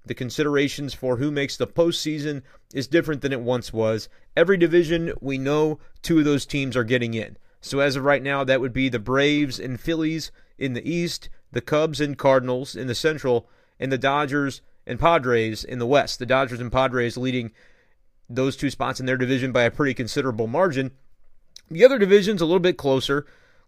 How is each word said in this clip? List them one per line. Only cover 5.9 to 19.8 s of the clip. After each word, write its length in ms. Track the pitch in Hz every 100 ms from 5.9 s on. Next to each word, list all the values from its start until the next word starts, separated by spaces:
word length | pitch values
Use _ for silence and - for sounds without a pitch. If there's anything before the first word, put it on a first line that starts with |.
| -
two 180 | - 165
of 40 |
those 220 | 147 139 -
teams 300 | 147 135 120
are 80 |
getting 300 | 113 123 117
in. 220 | 113 104 - - _
So 200 | - 139
as 160 | 143 135
of 80 |
right 180 | 135 139
now, 220 | 135 139
that 160 | 131 135
would 120 | 127
be 160 | 117 131
the 120 | 117
Braves 580 | 104 135 143 147 143 117
and 220 | 135 123
Phillies 500 | - 160 156 160 - - _ -
in 180 | 131
the 140 | 120 -
East, 400 | 170 170 - - - -
the 100 | 123
Cubs 400 | - 151 156 139
and 160 | 147 135
Cardinals 600 | 139 135 127 127 139 92
in 100 | 127
the 80 |
Central, 540 | 117 156 151 131 120 - _ _ _
and 100 | 135
the 80 | 131
Dodgers 600 | 139 143 147 143 139 - - - -
and 140 | 117
Padres 640 | 165 165 127 117 110 107
in 160 | - 127
the 60 | 117
West. 340 | 139 - -
The 60 | 123
Dodgers 340 | 131 131 120
and 100 | 123
Padres 460 | 131 131 123 120 123
leading 340 | 127 127 113 - - _ _ _ _ _ -
those 260 | 120 135 -
two 140 | 139
spots 300 | - 127 123
in 60 | 131
their 100 | 131
division 340 | 123 131 131
by 120 | 123
a 80 | 117
pretty 220 | -